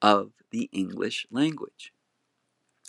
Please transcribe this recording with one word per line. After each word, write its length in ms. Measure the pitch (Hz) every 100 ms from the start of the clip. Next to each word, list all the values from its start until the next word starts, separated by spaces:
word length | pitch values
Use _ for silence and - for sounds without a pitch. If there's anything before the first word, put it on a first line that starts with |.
of 320 | 104 101 101 - _
the 180 | 113 -
English 540 | 95 92 95 107 - -
language. 600 | 123 156 147 - - - - _ _ _ _ _ _ _ _